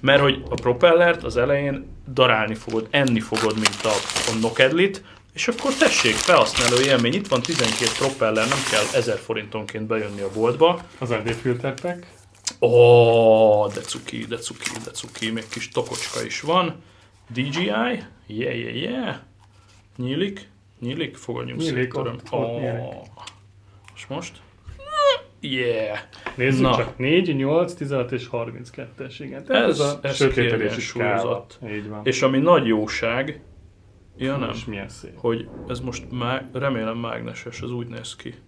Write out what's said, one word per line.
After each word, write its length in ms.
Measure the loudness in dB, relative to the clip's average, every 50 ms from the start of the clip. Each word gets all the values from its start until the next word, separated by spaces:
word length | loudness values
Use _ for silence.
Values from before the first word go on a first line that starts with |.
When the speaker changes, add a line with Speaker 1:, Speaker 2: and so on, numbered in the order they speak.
Speaker 1:
mert 200 | 4 6 6 6
hogy 220 | 6 4 2 0 -4 -6
a 40 | -6
propellert 680 | -2 0 0 2 6 6 6 8 8 6 6 4 2 -2
az 140 | -4 0
elején 580 | 0 2 2 2 0 0 -2 -4 -4 -8 -14 -16 -16 -14 -6 4
darálni 420 | 4 6 6 6 2 2 -2 -4
fogod, 320 | -6 -6 -4 -2 -2 -2 0
enni 280 | 2 2 2 4 2 0
fogod, 340 | 0 -2 -2 0 0 0 0
mint 280 | 0 -2 -2 -2 -2 -2
a, 60 | 0 0 0 -2 -4 -4 -2 -2 -2
a 60 | -2 0
nokedlit, 640 | -2 -2 4 4 4 4 4 2 2 2 0 -6 -14 -18 -20 -20 -20 _ _
és 140 | -4 -4
akkor 260 | -4 -4 -2 -4 -4 0
tessék, 400 | 2 2 2 4 2 2 2 2
felhasználó 680 | 2 4 4 6 6 6 4 2 0 2 2 4 4 4
élmény. 280 | 4 4 4 4 2 0
Itt 140 | -2 -2
van 140 | 0 -2 0
tizenkét 560 | 0 -2 -2 0 0 0 0 0 0 -2 0
propeller, 500 | 0 -2 -2 0 0 0 0 2 0 0
nem 100 | 0 0 -2 -2 0
kell 280 | 0 0 0 2 0 0
ezer 180 | 0 0 -2
forintonként 680 | -4 -4 -6 -6 -6 -6 -8 -8 -10 -10 -8 -8 -8 -4
bejönni 340 | -2 -2 -2 -2 -4 -6 -6
a 80 | -8 -6 -2
boltba. 460 | 0 2 2 4 6 4 4 4 2 -6 -16 -12 -10
Speaker 2:
Az 100 | -4 -2
N 140 | -2 -2 -2 -4
D 20 |
filter 420 | -6 -2 -2 -2 -2 -2 -2 -6 -8 -6
pack. 240 | -8 -8 -8 -8 -12 -20 -20 -20 -20 -20 _ -12 _ -12 -4 0
Speaker 1:
Ó, 1080 | 2 6 8 10 10 10 10 10 8 8 6 6 8 8 8 8 8 6 6 6 4
de 120 | 0 -2 -8
cuki, 440 | -8 -8 -10 -10 -10 -10 -10 -10 -8
de 120 | -8 -8
cuki, 320 | -8 -8 -12 -12 -8 -8 -8 -8 -8 -12
de 80 | -10
cuki, 400 | -12 -12 -14 -12 -10 -6 -6 -4
még 160 | -4 -6 -8 -8
kis 200 | -10 -10 -10 -6
tokocska 540 | -6 -6 -6 -4 -6 -8 -8 -6 -6 -6 -6
is 180 | -6 -8 -8
van. 340 | -4 0 2 2 2 0 -4 -10 -18 -20 -20 -20 -20 _ _ _ _ _ -4
D 40 |
J 220 | -4 -4 -2 -2 -2
I, 100 | -2 0
yeah, 340 | 0 0 0 -2 -2 -6 -8 -14 -20 _ _
yeah, 480 | -12 -8 -6 -4 -4 -4 -6 -6 -8 -8
yeah. 400 | -6 -6 -6 -6 -6 -6 -8 -8 -10 -14 -20 _ _ _ _ _ _ _ _ _ -20 _ _ _
Nyílik, 520 | -8 -6 -6 -4 -4 -4 -4 -6 -12 -18 -20 _ _ _ _ _ _
nyílik, 360 | -10 -8 -6 -6 -8 -8 -8
fogadjunk 440 | -14 -12 -10 -8 -8 -8 -8 -6 -4
Speaker 2:
Nyílik, 320 | -4 -2 0 -2 -2 -2 -2
Speaker 1:
szépen. 140 | -6 -6
Speaker 2:
ott, 140 | -6 -6 -8 -10 -6
ott 180 | -4 -4 -2 -2
Speaker 1:
Ó. 100 | -4 -4
Speaker 2:
nyílik. 340 | -4 -4 -6 -6 -8 -10 -12 -14 -16 -20 -20 -20 -20 -20 -20 -20 -20 -20 _ -20 _ -20 -20 -20 _ -20 -20
Speaker 1:
És 100 | -20 -14
most? 240 | -10 -10 -10 -10 -12 -16 -20 -20 -20 _ -20 _ -20 -18 -18 -14 -6 -2 2 4 4 2 2 -4 -14 _ _
Yeah. 580 | -8 -6 -4 -2 0 0 0 -2 -2 -4 -6 -8 -10 -14 -20 -14 -14 -12 -4
Speaker 2:
Nézzük 260 | 0 2 2 4 4
Speaker 1:
Na. 140 | 4 4 4
Speaker 2:
csak, 220 | 2 0 -2 -6
négy, 380 | -4 0 2 4 4 4 2 0
nyolc, 380 | 0 0 2 2 2 0 0 -4
tizenhat 380 | -8 -6 -4 -2 -2 -2 -2
és 160 | -4 -8 -6
harminc 420 | -6 -6 -6 -6 -6 -10 -14 -16 -16
kettes, 500 | -16 -16 -16 -16 -14 -14 -14 -14 -14 -14
igen. 240 | -14 -14 -14 -14 -4
Tehát 180 | 0 2 4 4 4
Speaker 1:
Ez, 100 | 4 2
Speaker 2:
ez 0 |
a 200 | 2 0 0 -2
Speaker 1:
ez 140 | -4 -6 0
Speaker 2:
sötétedési 640 | 2 2 4 4 4 2 2 2 0 0 -2 -2 -4
skála. 220 | -6 -6 -4 -2 0
Speaker 1:
kiegyensúlyozott. 540 | 0 2 0 0 -2 -2 -4 -6 -14 -18 -16 -12 -8
Speaker 2:
Így 200 | -8 -8 -8 -8
van. 120 | -12 -4 -2
Speaker 1:
És 180 | -2 0 2
ami 160 | 2 2 2
nagy 280 | 2 4 6 4 4 6
jóság, 760 | 4 2 2 0 -2 -4 -4 -4 -2 -2 -4 -4 -6 -8 -14 -18 -20 -20 -20 -20 -20 _ _ _ -20 -20 -20 _ -20 _
ja, 180 | -6 -6 -4 -4
nem, 120 | -4 -4 -6 -8
Speaker 2:
És 120 | -10 -10
milyen 240 | -10 -10 -10 -10 -12
szép. 240 | -16 -18 -18 -20 -18
Speaker 1:
hogy 320 | -6 -4 -4 -4 -4 -6 -12 -14 -16 -10
ez 120 | -10 -10 -8
most 240 | -8 -10 -10 -10 -12 -10
má-, 320 | -8 -6 -4 -4 -4 -6 -6 -8 -8
remélem 440 | -4 -4 -2 -2 -2 -4 -6 -6
mágneses, 640 | -6 -6 -8 -8 -8 -10 -10 -12 -12 -14 -14 -12 -10
ez 80 | -10 -8
úgy 180 | -8 -8 -8
néz 280 | -10 -12 -14 -14 -14 -16
ki. 180 | -14 -14 -16 -16 -16 -20